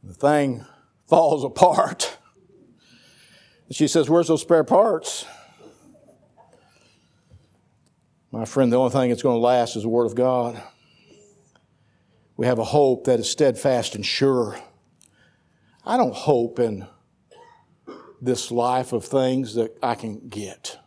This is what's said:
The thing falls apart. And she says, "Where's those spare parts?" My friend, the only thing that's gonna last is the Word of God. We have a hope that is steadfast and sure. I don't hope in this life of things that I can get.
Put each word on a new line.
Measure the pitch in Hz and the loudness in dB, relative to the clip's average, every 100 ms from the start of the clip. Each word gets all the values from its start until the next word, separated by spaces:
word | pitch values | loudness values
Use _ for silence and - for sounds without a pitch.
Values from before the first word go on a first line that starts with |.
The | - | -20
thing | 87 139 147 139 120 - _ _ _ _ | -2 0 2 0 -4 -12 _ _ _ _
falls | 160 214 156 | 4 6 0
apart. | 131 - 180 - - - - - _ _ _ _ _ _ _ - _ _ _ _ _ _ _ | -2 4 4 4 0 -2 -8 -8 _ _ _ _ _ _ _ -20 _ _ _ _ _ _ _
And | - | -2
she | 151 | 2
says, | 170 139 | 2 2
"Where's | 165 165 | 2 2
those | 156 | 0
spare | - 170 | 4 2
parts?" | 151 185 220 170 - - - - - _ - - _ _ _ _ _ _ _ _ _ _ _ _ _ _ _ - _ _ _ _ _ _ _ _ _ | 4 4 4 0 -4 -10 -12 -20 -20 _ -20 -20 _ _ _ _ _ _ _ _ _ _ _ _ _ _ _ -20 _ _ _ _ _ _ _ _ _
My | 113 | -10
friend, | 110 139 127 | -4 0 2
the | 123 | 2
only | 127 | 2
thing | 135 127 | 0 0
that's | 117 | 0
gonna | 135 117 | 0 2
last | 120 123 117 113 | 2 2 0 -4
is | |
the | 110 | -2
Word | 120 117 | 0 0
of | 107 | 0
God. | 127 127 120 110 - _ _ _ _ - _ _ _ _ _ _ _ _ _ _ _ - | 0 0 -2 -8 -18 _ _ _ _ -20 _ _ _ _ _ _ _ _ _ _ _ -4
We | 120 | 0
have | 120 | 0
a | |
hope | 107 147 139 123 | 0 2 2 2
that | - 120 | 0 0
is | 107 | 0
steadfast | - 143 120 139 123 110 | 0 0 2 0 0 -2
and | 104 | -8
sure. | 98 - 139 127 107 104 - _ _ _ _ _ _ _ _ _ _ _ | -6 0 0 2 -2 -6 -18 _ _ _ _ _ _ _ _ _ _ _
I | - 240 | -4 0
don't | 214 | 0
hope | - - 135 120 - | -2 0 0 0 -2
in | 117 101 92 _ _ _ _ - - _ _ _ - - - - | -4 -4 -14 _ _ _ _ -20 -20 _ _ _ -20 -20 -20 -10
this | 123 120 - | -6 -4 -4
life | 117 120 127 123 | -2 0 -2 -2
of | 120 | -6
things | - 135 131 131 120 | -2 -2 0 -2 -4
that | 113 113 - | -4 -6 -4
I | 123 | -6
can | 117 117 107 - | -4 -8 -12 -14
get. | 104 98 - - - | -12 -12 -12 -16 -16